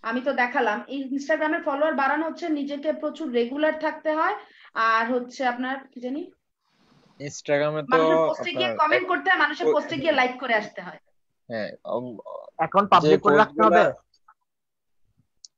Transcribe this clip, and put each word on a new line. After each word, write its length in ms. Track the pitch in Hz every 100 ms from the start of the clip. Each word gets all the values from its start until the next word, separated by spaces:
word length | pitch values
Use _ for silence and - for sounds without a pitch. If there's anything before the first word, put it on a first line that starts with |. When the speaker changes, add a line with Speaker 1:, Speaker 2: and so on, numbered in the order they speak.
Speaker 1:
আমি 200 | 226 247
তো 120 | 262
দেখালাম, 500 | 254 240 277 226 214 -
এই 220 | 277 262
Instagram-এর 540 | 269 302 311 311 339
follower 300 | 311 277 311
বাড়ানো 320 | 262 269 302
হচ্ছে 240 | 320 262 339
নিজেকে 440 | 294 277 285 302
প্রচুর 380 | 302 302 302 302
regular 480 | 240 233 285 302 302
থাকতে 320 | 311 302 311
হয়, 240 | 311 349 415 - _ -
আর 380 | - 226 226 233
হচ্ছে 340 | 254 240 -
আপনার 420 | 254 240 254 262 -
কি 140 | 247
জানি, 300 | 247 285 370 _ _ _ _ _ _ _ _ _
Speaker 2:
Instagram-এ 600 | 143 - - 143 151 156
তো 160 | 143 165
Speaker 1:
মানুষের 180 | 160
পোস্টে 360 | 160 156 - 349
গিয়ে 140 | -
Speaker 2:
আপনার 220 | - - 302
Speaker 1:
comment 160 | 349
Speaker 2:
এক-, 120 | 359
Speaker 1:
করতে 140 | 349 381
হয়, 100 | 359
মানুষের 280 | 294 311 311
Speaker 2:
ও-, 40 |
Speaker 1:
পোস্টে 260 | 294 - 277
গিয়ে 140 | 311
লাইক 280 | 277 254 254
করে 140 | 254
আসতে 280 | 220 214 -
হয়। 180 | 180 156 _ _ _ _ -
Speaker 2:
হ্যাঁ, 220 | 113 98 -
উম, 320 | - 107 127 107 - - - -
Speaker 3:
এখন 240 | 160 190
Speaker 2:
যে 40 | 202
Speaker 3:
পাবলিক 340 | 180 151 156
করে 160 | - 147
রাখতে 160 | -
Speaker 2:
পোস্টগুলা, 300 | 147 220 208
Speaker 3:
হবে? 100 | 165 - _ _ _ _ _ _ _ _ _ _ _ _ _ _ -